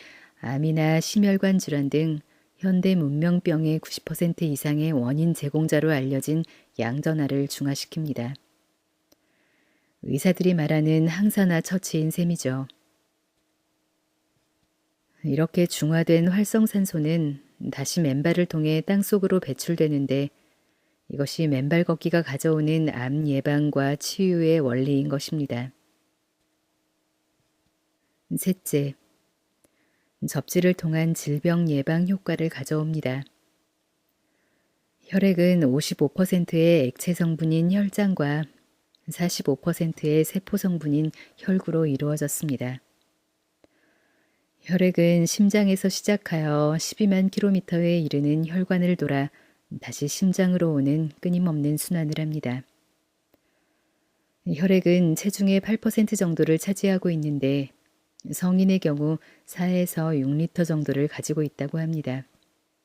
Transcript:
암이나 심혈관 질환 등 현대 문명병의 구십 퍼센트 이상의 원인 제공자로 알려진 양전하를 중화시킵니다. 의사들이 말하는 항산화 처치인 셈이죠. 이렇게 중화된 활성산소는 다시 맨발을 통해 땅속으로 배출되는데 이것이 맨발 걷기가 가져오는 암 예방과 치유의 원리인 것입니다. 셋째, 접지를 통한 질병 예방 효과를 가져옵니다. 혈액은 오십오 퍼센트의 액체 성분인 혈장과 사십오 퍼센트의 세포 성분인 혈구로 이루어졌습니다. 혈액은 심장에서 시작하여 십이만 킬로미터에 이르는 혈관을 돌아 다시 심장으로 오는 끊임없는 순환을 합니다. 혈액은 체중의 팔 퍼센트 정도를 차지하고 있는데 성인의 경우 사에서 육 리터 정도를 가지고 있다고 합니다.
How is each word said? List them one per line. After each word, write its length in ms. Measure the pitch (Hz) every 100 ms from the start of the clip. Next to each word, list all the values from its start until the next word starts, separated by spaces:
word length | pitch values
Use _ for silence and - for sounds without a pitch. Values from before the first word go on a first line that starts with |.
| - - - _
암이나 600 | 113 139 160 156 156 160
심혈관 600 | - 214 202 196 190 190
질환 300 | - 143 139
등 300 | 143 160 151 - _ _ _
현대 380 | 190 185 185 185
문명병의 840 | 143 147 170 175 180 156 160 156
구십 240 | - -
퍼센트 400 | - 160 175 165
이상의 480 | 160 139 151 147 160
원인 420 | 143 120 143 170
제공자로 580 | 156 143 151 160 151 156
알려진 520 | 147 131 135 135 156 165 - _ -
양전하를 680 | 117 135 160 156 139 139 139
중화시킵니다. 880 | - 139 139 - - 156 123 120 139 _ _ _ _ _ _ _ _ _ _ _ _ _ _ _ _
의사들이 540 | - 143 185 175 180 175
말하는 520 | 147 156 156 160 160
항산화 540 | 170 208 208 190 165
처치인 480 | - 185 - 165 156
셈이죠. 560 | 156 175 165 131 131 131 - _ _ _ _ _ _ _ _ _ _ _ _ _ _ _ _ _ _ _ _ _ _ _ _
이렇게 420 | 156 139 165 - 175
중화된 640 | - 151 165 165 165 170
활성산소는 1120 | 190 208 220 220 202 190 170 151 165 151 139 - _ -
다시 300 | - 139 -
맨발을 440 | 151 135 160 170 175
통해 360 | 160 156 156
땅속으로 580 | 156 196 196 208 190 190
배출되는데 880 | - 131 - 170 156 147 135 135 143 - _ _ _ _ _ _ _
이것이 380 | 139 139 - 160
맨발 360 | 135 143 170
걷기가 380 | 175 165 175 170
가져오는 680 | 156 139 160 156 151 160 151
암 380 | 120 127 147 151
예방과 680 | 139 147 147 147 139 139 147
치유의 640 | - - 190 175 160 165
원리인 480 | 135 120 139 139 143
것입니다. 640 | 139 - 160 143 120 131 - _ _ _ _ _ _ _ _ _ _ _ _ _ _ _ _ _ _ _ _ _ _ _ _ _ 165
셋째, 580 | - 185 - 147 143 135 _ _ _ _ _ _ _ _ _ _ _ _ 147
접지를 460 | 151 - 180 180
통한 400 | 180 165 160 165
질병 560 | 165 - 147 175 170 165
예방 380 | 143 139 165 180
효과를 420 | 190 - 160 160
가져옵니다. 720 | - 135 156 156 156 131 131 135 _ _ _ _ _ _ _ _ _ _ _ _ _ _ _ _ _
혈액은 640 | _ 190 196 175 175 180
오십오 440 | 139 135 - - 147
퍼센트의 800 | - 185 185 170 165 165 170 127
액체 260 | - -
성분인 580 | 175 170 160 160 160 170
혈장과 720 | 196 202 - 202 180 143 151 156 _ _ _ _ _ -
사십오 460 | 160 175 - 185 135
퍼센트의 680 | - 170 165 - 151 156 156
세포 320 | 190 - 202
성분인 540 | 196 170 151 147 156 - - _
혈구로 480 | - 185 - 160 156
이루어졌습니다. 960 | 135 147 151 143 - 156 127 123 127 - _ _ _ _ _ _ _ _ _ _ _ _ _ _ _ _ _
혈액은 640 | - 180 185 175 170 175 170
심장에서 600 | - 202 214 202 190 190
시작하여 920 | - - 208 - 165 156 147 151 156
십이만 500 | - - 214 190 190
킬로미터에 720 | - 202 190 - 170 170 175
이르는 480 | 147 143 147 156 160
혈관을 480 | 180 180 180 180 180
돌아 320 | 143 139 143 - _ _ _ 143
다시 260 | - 120 147
심장으로 640 | - 190 180 185 180 170
오는 360 | 147 139 151 156 -
끊임없는 560 | 180 180 180 151 147 151
순환을 360 | - 170 151 156
합니다. 460 | 156 151 123 127 - _ _ _ _ _ _ _ _ _ _ _ _ _ _ _ _ _ 175
혈액은 640 | 147 185 190 180 180 175 160
체중의 440 | 208 - 196 196
팔 180 | 196 220
퍼센트 380 | 226 - 214 208
정도를 420 | 185 165 156 160
차지하고 540 | - 190 202 185 185
있는데 580 | 165 151 143 135 143 135 - _ _ _ _ -
성인의 500 | - 180 185 190 190
경우 400 | 165 147 147 160 - _ -
사에서 720 | - 180 180 180 - 160 151
육 160 | 135 147
리터 300 | 165 - 165
정도를 420 | 156 143 135 147
가지고 360 | - - 156
있다고 360 | 147 - 139 165
합니다. 460 | 160 160 147 131 131 _ _ _ _ _